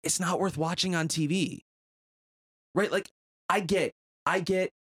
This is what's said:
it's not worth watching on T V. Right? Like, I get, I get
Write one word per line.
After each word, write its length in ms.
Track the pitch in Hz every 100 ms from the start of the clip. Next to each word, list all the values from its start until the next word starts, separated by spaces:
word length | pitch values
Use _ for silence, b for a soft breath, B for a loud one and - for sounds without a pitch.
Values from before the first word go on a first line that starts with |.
it's 160 | 196 -
not 220 | 180 175
worth 160 | 190 139
watching 360 | 160 175 185
on 140 | 170 160
T 180 | 160 151
V. 340 | 185 147 - - _ _ _ _ _ _ _ _ _ _ 170
Right? 160 | 208
Like, 160 | 190 - _ _ _ -
I 140 | 190
get, 320 | 170 196 131 - _ _ -
I 160 | 185
get 300 | 170 185 185 -